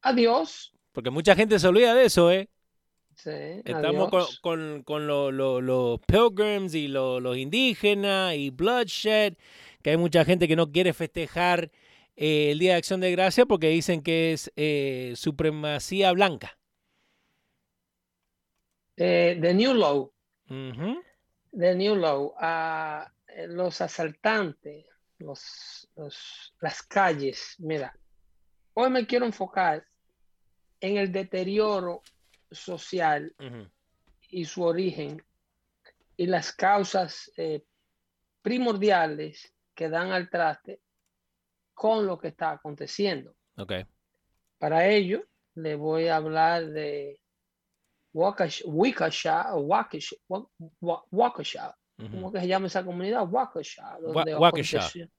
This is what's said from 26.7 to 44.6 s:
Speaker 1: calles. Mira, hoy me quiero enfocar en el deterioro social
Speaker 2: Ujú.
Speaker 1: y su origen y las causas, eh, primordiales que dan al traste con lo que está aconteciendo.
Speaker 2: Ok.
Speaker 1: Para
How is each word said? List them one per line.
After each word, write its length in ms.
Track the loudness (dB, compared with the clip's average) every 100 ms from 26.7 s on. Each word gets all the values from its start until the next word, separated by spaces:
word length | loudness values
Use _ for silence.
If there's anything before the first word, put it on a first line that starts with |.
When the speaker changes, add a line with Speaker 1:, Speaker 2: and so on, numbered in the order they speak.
| -8
Speaker 1:
calles. 720 | -2 2 2 2 -2 -6 -14 -14
Mira, 380 | -6 -6 -6 -14 _ _ _ _ _ _ _
hoy 160 | 0 0
me 160 | 0 0
quiero 180 | 0
enfocar 600 | 0 -4 -6 0 0 0 _ _ _ _ _ _ _ _ _ _
en 160 | -4 -2
el 120 | -2
deterioro 920 | -4 -6 -6 -2 0 0 0 -4 -10 _ _ _ _ _
social 840 | -20 -12 -12 -8 -2 0 0 -4 _
Speaker 2:
Ujú. 320 | -16 -16 -18 _ _ _ _ _ _
Speaker 1:
y 160 | -10
su 180 | -8 -2
origen 600 | -2 0 -2 -4 -12 -12 _ _ _ _ _ _ _ _ _ -6
y 80 | -2
las 260 | -2 -4
causas, 800 | -2 2 2 2 -2 -2 -6 -18 -8
eh, 260 | -6 -6 _ _ _ _ _ _ _ _
primordiales 1120 | -4 -2 0 0 2 4 2 -4 -10 -12 -20 _ _
que 140 | -8 -4
dan 240 | -4 -2
al 160 | -4 -4
traste 540 | -2 -2 -2 -12 -20 _ _ _ _ _ _ _ _ _
con 320 | -4 0 2 0
lo 120 | -4
que 100 | -8
está 220 | -6 -6
aconteciendo. 840 | -6 -12 -12 -12 -4 -2 -2 -10 _ _ -16
Speaker 2:
Ok. 160 | -8 -8 -8 _ _ _ _ _ _
Speaker 1:
Para 280 | _